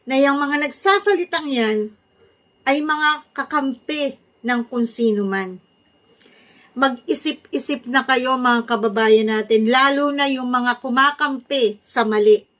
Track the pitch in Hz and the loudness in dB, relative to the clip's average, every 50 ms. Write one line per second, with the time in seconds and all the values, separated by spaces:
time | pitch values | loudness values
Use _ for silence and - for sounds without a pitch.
0 | - 247 262 269 277 277 277 285 285 277 294 294 294 285 277 - - 392 392 392 | -8 -2 2 2 4 4 2 0 -2 -2 -2 -2 -4 -4 -6 -4 0 0 0 2
1 | - 403 392 339 349 - 339 320 311 285 269 240 226 214 214 214 214 214 - _ | 2 0 0 0 -2 -4 -6 -6 -4 -2 -2 0 0 0 0 -2 -4 -6 -10 _
2 | _ _ _ _ _ _ _ _ _ _ _ _ - 269 277 294 302 311 302 302 | _ _ _ _ _ _ _ _ _ _ _ _ -2 -2 0 0 0 -2 -2 0
3 | 302 302 302 294 - _ - 285 269 - 302 294 269 269 240 - _ - 302 302 | 0 0 0 -2 -6 _ -10 -10 -8 -2 -2 -2 -2 -2 -4 -6 _ -8 -4 -2
4 | 285 269 269 _ _ _ _ _ - 233 247 240 233 - 254 240 233 226 - - | -2 -4 -4 _ _ _ _ _ -4 -4 -2 -2 -4 -4 -2 -2 -2 -2 -2 0
5 | 233 226 208 208 202 190 190 190 190 185 185 180 _ _ _ _ _ _ _ _ | 0 0 2 0 -2 -2 -2 -4 -6 -8 -10 -16 _ _ _ _ _ _ _ _
6 | _ _ _ _ _ _ _ _ _ _ _ _ _ _ - 240 277 262 247 - | _ _ _ _ _ _ _ _ _ _ _ _ _ _ -4 0 0 0 0 -2
7 | - - 302 - - 311 - - _ - - 277 - - 285 - - 240 254 269 | -4 -4 -4 -2 -2 -6 -6 -6 _ -8 -6 -6 -4 -4 -6 -6 -6 -2 -2 -2
8 | 254 269 262 254 254 262 262 254 247 247 240 233 233 233 240 214 214 226 196 220 | 0 2 0 0 0 0 -2 0 2 0 0 0 0 -2 -2 -2 -2 -2 0 2
9 | 220 220 220 220 220 220 220 214 214 214 226 220 220 220 247 262 269 277 277 285 | 4 6 6 6 4 2 -2 -2 0 2 2 2 2 4 4 4 4 4 2 2
10 | 285 285 285 285 285 277 269 254 247 247 247 247 240 247 233 240 - 262 240 269 | 0 -2 0 0 0 0 -2 -2 -4 -2 -2 0 0 -2 -4 -4 -4 -4 0 2
11 | 269 285 285 - 294 277 269 240 - - 285 269 233 202 208 - _ - - 247 | 2 2 0 -2 -4 -4 -4 -6 -6 -4 -2 0 0 0 -2 -4 _ -8 -4 -2
12 | 226 214 214 214 208 214 214 202 - _ _ | -2 0 2 2 4 4 4 4 2 _ _